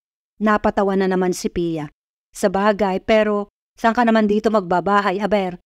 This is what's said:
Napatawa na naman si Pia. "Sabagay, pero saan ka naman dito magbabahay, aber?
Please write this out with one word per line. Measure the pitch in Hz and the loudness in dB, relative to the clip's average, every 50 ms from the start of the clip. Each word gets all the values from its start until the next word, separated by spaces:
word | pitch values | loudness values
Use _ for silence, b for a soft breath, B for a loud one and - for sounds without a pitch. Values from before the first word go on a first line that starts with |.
| _ _ _ _ _ _ _ _ | _ _ _ _ _ _ _ _
Napatawa | 202 214 214 208 - 214 208 - 202 196 196 190 | 0 0 0 2 0 0 0 0 0 0 0 0
na | 190 | 0
naman | 185 190 185 185 180 180 - | 0 0 0 0 -2 -2 -4
si | - 220 - | -6 -6 -6
Pia. | 180 170 170 165 156 147 151 - _ _ _ _ _ _ _ _ | -4 -4 -4 -4 -6 -8 -10 -14 _ _ _ _ _ _ _ _
"Sabagay, | - - 202 190 196 202 214 214 185 208 190 185 190 - | -4 -2 -2 0 2 0 0 2 2 0 -2 -2 -2 0
pero | - 226 214 214 214 208 202 202 - _ _ _ _ _ - | 2 2 2 2 2 -2 -4 -6 -8 _ _ _ _ _ -2
saan | - 226 220 | -2 0 2
ka | 240 | 2
naman | 240 226 220 226 214 | 2 2 2 2 2
dito | 202 208 214 - 220 | 2 0 0 0 0
magbabahay, | 208 214 190 170 185 175 165 190 202 202 196 202 180 190 | 0 0 0 0 -2 -2 0 2 0 2 2 0 -2 -2
aber? | 214 202 214 208 190 180 180 - _ | -2 0 0 -2 -2 -4 -8 -10 _